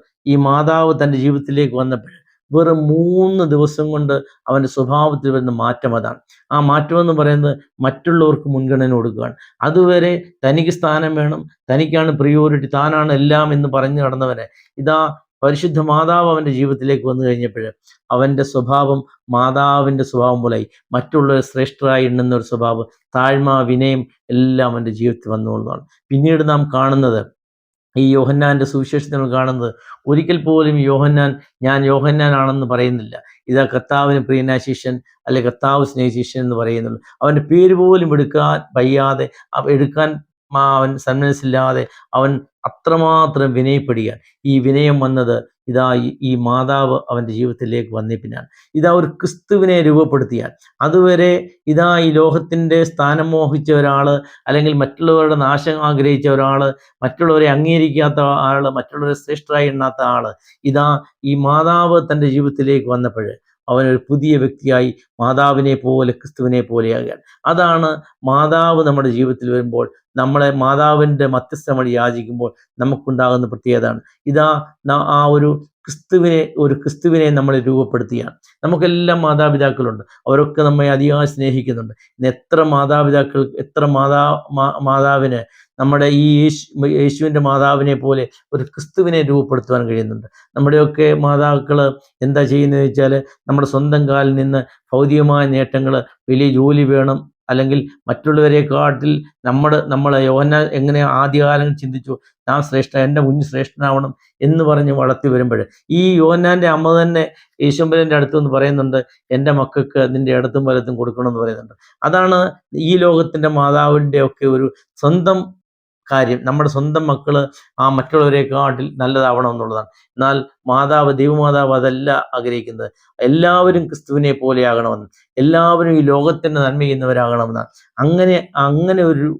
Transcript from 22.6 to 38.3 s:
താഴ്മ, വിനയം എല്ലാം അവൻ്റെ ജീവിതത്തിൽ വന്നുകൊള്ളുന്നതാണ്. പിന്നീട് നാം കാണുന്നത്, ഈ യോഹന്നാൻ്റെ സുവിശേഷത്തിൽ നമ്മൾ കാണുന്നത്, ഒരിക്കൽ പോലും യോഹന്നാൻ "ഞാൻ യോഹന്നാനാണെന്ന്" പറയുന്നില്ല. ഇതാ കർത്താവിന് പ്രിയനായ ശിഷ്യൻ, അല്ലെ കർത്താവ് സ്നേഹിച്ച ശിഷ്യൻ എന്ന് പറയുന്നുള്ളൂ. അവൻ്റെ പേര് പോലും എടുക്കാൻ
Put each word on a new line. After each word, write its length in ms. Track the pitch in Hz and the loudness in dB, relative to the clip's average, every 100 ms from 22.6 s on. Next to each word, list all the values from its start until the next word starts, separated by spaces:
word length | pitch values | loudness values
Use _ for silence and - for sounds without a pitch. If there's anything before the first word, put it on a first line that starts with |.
| 117 113 113 _ _ | -2 -2 -8 _ _
താഴ്മ, 360 | 127 131 139 139 135 | 0 0 2 2 0
വിനയം 400 | 120 127 135 131 120 _ - | 0 0 0 -2 -6 _ -4
എല്ലാം 420 | 123 131 131 123 | 0 0 0 -2
അവൻ്റെ 200 | 120 113 107 | -2 -6 -4
ജീവിതത്തിൽ 320 | 120 117 107 | -4 -4 -6
വന്നുകൊള്ളുന്നതാണ്. 500 | 110 110 110 110 - - _ - | -6 -4 -6 -8 -12 -14 _ -4
പിന്നീട് 360 | 139 156 160 151 | 0 2 2 2
നാം 140 | 147 147 | 0 0
കാണുന്നത്, 520 | 131 135 139 127 110 - _ _ _ _ _ _ 127 | 0 0 2 2 0 -4 _ _ _ _ _ _ 0
ഈ 100 | 135 | 2
യോഹന്നാൻ്റെ 520 | 135 135 143 143 143 135 | 2 2 2 2 0 -2
സുവിശേഷത്തിൽ 460 | 139 139 147 143 151 | -4 -4 -4 -4 -6
നമ്മൾ 140 | 131 | -2
കാണുന്നത്, 380 | 131 131 127 117 - - - 143 | -2 -2 -4 -6 -8 -20 -12 -2
ഒരിക്കൽ 300 | 147 147 170 | 0 0 -2
പോലും 340 | 156 160 151 147 | 2 2 2 2
യോഹന്നാൻ 500 | 139 135 147 147 139 139 _ - | 2 2 2 2 0 -2 _ -6
"ഞാൻ 180 | 127 139 135 | -2 0 2
യോഹന്നാനാണെന്ന്" 840 | 139 147 151 147 139 135 139 123 | 2 2 2 2 2 0 -2 -2
പറയുന്നില്ല. 460 | 123 123 123 107 - - _ - | -2 -2 -2 -8 -18 -20 _ -2
ഇതാ 160 | 131 135 | 0 0
കർത്താവിന് 560 | 127 - 143 143 139 131 | -2 -2 0 2 0 0
പ്രിയനായ 360 | 135 131 127 - | -2 0 -4 -4
ശിഷ്യൻ, 300 | 127 131 127 _ _ | -6 -6 -8 _ _
അല്ലെ 180 | - 131 | -4 -2
കർത്താവ് 440 | 120 - 139 139 139 | -2 -2 -2 0 -2
സ്നേഹിച്ച 320 | 131 123 117 | -2 -2 -2
ശിഷ്യൻ 220 | 123 131 | -6 -6
എന്ന് 140 | 123 117 | -4 -4
പറയുന്നുള്ളൂ. 400 | 113 117 113 113 - - | -4 -4 -6 -10 -14 -4
അവൻ്റെ 240 | 139 147 147 | 0 0 2
പേര് 320 | 170 185 185 | 4 6 6
പോലും 320 | 180 185 165 | 4 4 2
എടുക്കാൻ 460 | 147 143 | 0 0